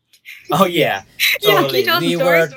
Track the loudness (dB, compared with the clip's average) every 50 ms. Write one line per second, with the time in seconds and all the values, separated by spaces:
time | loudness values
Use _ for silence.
0 | _ _ _ _ _ -20 -20 -16 -8 -2 0 0 0 0 0 0 0 0 -2 -6
1 | -8 -12 _ -4 -2 -2 -2 0 2 2 2 2 2 0 0 -2 0 0 0 0
2 | 0 -2 -2 0 0 2 2 2 0 -2 -6